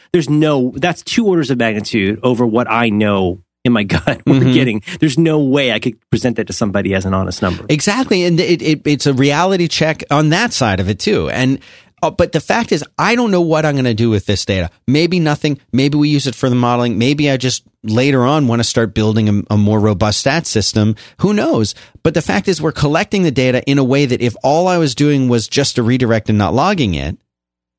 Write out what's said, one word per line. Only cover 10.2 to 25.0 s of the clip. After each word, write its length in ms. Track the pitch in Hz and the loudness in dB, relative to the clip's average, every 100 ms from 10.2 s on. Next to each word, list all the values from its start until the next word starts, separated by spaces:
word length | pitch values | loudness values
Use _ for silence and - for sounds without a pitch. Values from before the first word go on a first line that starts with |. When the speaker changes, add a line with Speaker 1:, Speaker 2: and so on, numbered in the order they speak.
| 156 | 2
Speaker 2:
that 240 | 170 233 | 2 0
side 260 | - 117 92 | -2 0 0
of 80 | 95 | -2
it 100 | 101 | -2
too. 320 | - 143 73 | -2 -2 -2
And, 300 | - 131 139 - - _ _ | -2 -2 -2 -6 -20 _ _
uh, 80 | 160 | -4
but 220 | 185 254 | 0 0
the 80 | - | 0
fact 320 | - 226 233 | -2 -2 0
is, 140 | 160 147 - | -2 -4 -4
I 180 | 175 240 | 0 0
don't 160 | 240 | 2
know 100 | 185 | 2
what 240 | 170 156 156 | 2 2 0
I'm 100 | 143 | 0
gonna 180 | 127 | 0
do 160 | 110 117 | 0 2
with 160 | 104 - | 0 0
this 200 | 98 - | -2 -2
data. 260 | 95 85 - - | -2 -4 -6 -2
Maybe 320 | 139 175 180 | 0 2 0
nothing. 400 | 156 147 151 139 _ | 0 0 -2 -4 _
Maybe 240 | 120 139 147 | 0 0 2
we 100 | 147 | 2
use 180 | 143 135 | 0 -2
it 100 | 117 | -2
for 140 | 131 | 0
the 60 | 123 | 2
modeling. 420 | 123 120 120 104 | 2 0 0 0
Maybe 320 | 120 147 147 | 0 0 0
I 60 | 131 | 0
just 280 | 131 - - _ | -2 -4 -10 _
later 400 | 107 110 135 135 | -4 0 2 2
on 240 | 123 156 135 | 2 2 2
wanna 160 | 117 | 0
start 300 | 117 - 113 | 0 0 0
building 340 | 101 110 110 107 | 0 0 2 2
a, 260 | 101 - 104 | 0 0 2
a 20 | |
more 240 | 104 107 | 2 2
robust 400 | 107 95 107 104 | 2 2 0 0
stat 260 | 139 156 165 | 0 -2 -2
system. 480 | 113 98 110 107 107 - - | -2 0 0 0 -2 -8 -4
Who 140 | 185 | -2
knows? 420 | 208 330 285 107 - - - | 0 0 0 -2 -6 -18 -6
But 120 | 165 | -2
the 80 | 160 | -2
fact 260 | - 196 196 | -2 -2 -2
is, 140 | 170 | -2
we're 100 | 156 | -2
collecting 520 | - 147 156 208 202 | -2 0 0 0 0
the 60 | 175 | 0
data 320 | 135 127 123 - | 2 0 0 0
in 80 | 139 | 0
a 60 | |
way 220 | 131 139 139 | 2 2 0
that 160 | 123 | 0
if 160 | 120 107 | -2 -2
all 280 | 131 156 185 | 0 0 2
I 80 | 180 | 2
was 180 | 156 | 0
doing 320 | 120 | 0